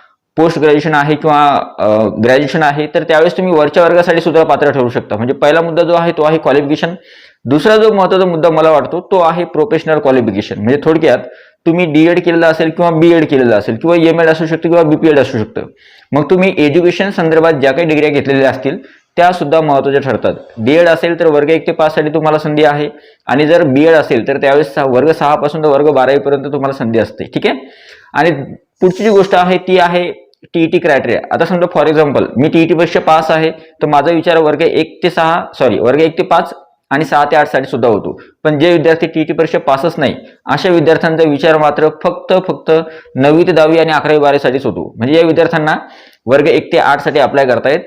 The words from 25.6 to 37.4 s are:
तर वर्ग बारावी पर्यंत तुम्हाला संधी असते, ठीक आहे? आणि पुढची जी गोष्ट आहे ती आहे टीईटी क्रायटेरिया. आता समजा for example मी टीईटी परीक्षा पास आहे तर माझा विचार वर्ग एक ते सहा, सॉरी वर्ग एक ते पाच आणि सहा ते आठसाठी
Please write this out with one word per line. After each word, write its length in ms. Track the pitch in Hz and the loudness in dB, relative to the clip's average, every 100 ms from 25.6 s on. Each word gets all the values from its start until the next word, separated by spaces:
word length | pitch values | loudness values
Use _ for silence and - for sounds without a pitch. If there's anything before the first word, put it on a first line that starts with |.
तर 60 | 156 | 0
वर्ग 220 | 139 147 | 2 2
बारावी 280 | 135 127 139 | 2 2 0
पर्यंत 260 | 139 139 | 0 -4
तुम्हाला 280 | 139 143 135 | -4 -6 -6
संधी 260 | 135 117 113 | -4 -4 -2
असते, 260 | 104 - | -2 -6
ठीक 220 | - 143 196 | -12 -4 -4
आहे? 120 | 254 - - - - _ | -4 -10 -20 -20 -20 _
आणि 180 | - 160 143 139 - _ _ | -2 -2 -2 -6 -16 _ _
पुढची 240 | 185 180 | -2 0
जी 60 | 214 | 2
गोष्ट 240 | 202 190 | 2 2
आहे 240 | 185 180 180 | 2 2 0
ती 200 | 180 185 | 0 0
आहे 320 | 175 175 170 - - _ - | 2 0 -4 -8 -18 _ -8
टीईटी 240 | 170 165 175 | -2 0 0
क्रायटेरिया. 420 | 165 143 123 104 - | 0 0 0 -4 -2
आता 120 | - | -2
समजा 340 | 170 180 175 170 | -2 0 0 0
for 100 | 151 | 2
example 380 | 156 151 120 98 - | 2 2 0 -2 0
मी 120 | 156 | 0
टीईटी 260 | 165 160 | 2 2
परीक्षा 260 | 170 170 - | 2 0 0
पास 300 | - 160 165 | 2 0 2
आहे 200 | 160 160 | 0 -2
तर 360 | - - _ 156 | -6 -14 _ 0
माझा 260 | 147 143 | 0 2
विचार 240 | 170 165 165 | 0 0 2
वर्ग 260 | 151 147 | 2 0
एक 380 | 165 - 160 - | 0 0 -4 -4
ते 80 | 175 | -4
सहा, 340 | 170 160 170 - - | -2 0 -2 -4 -2
सॉरी 200 | 131 101 | -2 0
वर्ग 220 | 117 139 | 0 2
एक 180 | 160 160 | 0 0
ते 40 | |
पाच 320 | 190 175 190 - - _ - | 0 0 -2 -8 -20 _ -8
आणि 140 | 143 | -6
सहा 200 | 156 151 | -2 0
ते 120 | 143 | 2
आठसाठी 300 | 127 | 0